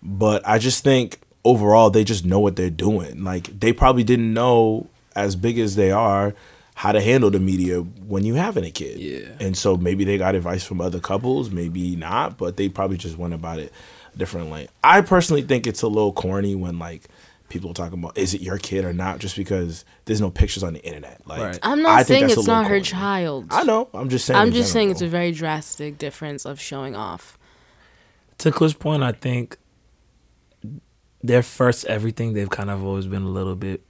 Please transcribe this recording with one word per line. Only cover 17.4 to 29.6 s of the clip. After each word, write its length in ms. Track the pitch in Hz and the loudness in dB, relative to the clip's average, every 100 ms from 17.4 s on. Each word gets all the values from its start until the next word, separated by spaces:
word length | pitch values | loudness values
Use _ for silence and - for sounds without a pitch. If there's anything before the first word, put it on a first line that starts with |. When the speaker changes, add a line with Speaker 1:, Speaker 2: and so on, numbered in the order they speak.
| _ | _
Speaker 1:
people 180 | 90 87 | -12 -10
are 40 | 85 | -8
talking 240 | 85 90 | -8 -8
about, 180 | 85 - | -8 -4
is 160 | 95 | -2
it 80 | 98 | -2
your 160 | 90 95 | -6 -8
kid 260 | - 98 92 | -4 -4 -4
or 80 | |
not, 260 | 87 92 76 | -4 -4 -6
just 160 | 101 - | -8 -8
because 500 | 95 98 87 82 - _ - | -4 -4 -4 -8 -16 _ -6
there's 140 | 107 | -2
no 100 | 101 | -2
pictures 320 | 87 - - | 0 0 0
on 100 | 92 | -6
the 100 | 80 | -8
internet. 380 | - 76 71 - - | -12 -14 -16 -20 -16
Like, 140 | - | -8
Speaker 2:
Right. 180 | 107 90 | -8 -6
Speaker 3:
I'm 200 | - 285 | -2 0
not 80 | 320 | 4
Speaker 1:
I 120 | 320 | 6
think 40 | - | 6
Speaker 3:
saying 140 | 262 | 6
Speaker 1:
that's 140 | 277 220 | 6 4
a 20 | |
Speaker 3:
it's 80 | 208 | 4
not 100 | 226 | 2
Speaker 1:
little 60 | 214 | 2
Speaker 3:
her 60 | 202 | 0
Speaker 1:
corny. 60 | 190 | 0
Speaker 3:
child. 640 | 185 202 196 170 135 87 | -6 -4 -2 -2 -6 -2
Speaker 1:
I 120 | - | 0
know. 260 | 330 220 247 | 2 2 0
I'm 160 | - 131 | -6 -2
just 160 | 123 - | -2 2
saying 140 | 196 | 4
Speaker 3:
I'm 80 | 220 | 4
Speaker 1:
in 60 | |
Speaker 3:
just 180 | 233 226 | 4 2
saying 160 | 185 208 | 2 2
it's 100 | 185 | 0
a 40 | 175 | -2
Speaker 1:
general. 140 | 170 | -2
Speaker 3:
very 120 | 175 | -2
drastic 640 | 160 160 156 151 - 151 147 | -2 -4 -6 -6 -10 -10 -8
difference 460 | 151 - 156 143 135 | -10 -10 -12 -10 -10
of 140 | 143 | -12
showing 360 | - 139 135 104 | -12 -10 -10 -8
off. 420 | 104 87 - _ _ _ _ _ _ _ _ _ _ _ | -10 -12 -16 _ _ _ _ _ _ _ _ _ _ _
Speaker 2:
To 120 | 160 | -2
Cliff's 220 | 147 160 | 2 0
point, 300 | 151 151 151 | 0 -4 -2
I 80 | 131 | -2
think 460 | 113 131 123 117 - | -2 -4 -4 -6 -14